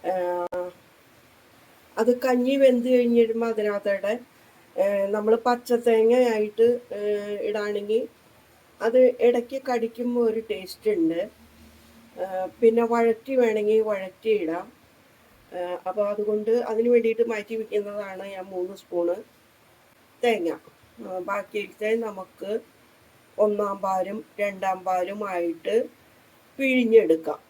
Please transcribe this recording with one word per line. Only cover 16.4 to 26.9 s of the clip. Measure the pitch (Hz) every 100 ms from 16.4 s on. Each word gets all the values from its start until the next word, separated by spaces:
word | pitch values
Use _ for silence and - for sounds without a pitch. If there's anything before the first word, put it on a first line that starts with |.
| 214
അതിന് | 233 - 220 240
വേണ്ടിയിട്ട് | 240 226 226
മാറ്റി | 233 220 202 226
വെക്കുന്നതാണ് | 220 208 202 202 196 185 196
ഞാൻ | 190 190
മൂന്ന് | 185 180 196
സ്പൂണ് | - 175 170 190 - _ _ _ _ _ _ _ _ _
തേങ്ങ. | 240 214 170 - - _ _ -
ഏ, | 208 185
ബാക്കിയിലത്തെ | 180 202 196 214 190 - 214 226
നമുക്ക് | 220 196 185 _ 190 226 - _ _ _ _ _ _ -
ഒന്നാം | 214 208 208 190
പാലും | 190 190 185 214 - -
രണ്ടാം | 202 190 190 185
പാലുമായിട്ട് | 185 185 180 208 202 180 170 165 - 220 - _ _ _ _ _ _ -
പിഴിഞ്ഞെടുക്കാം. | 269 254 233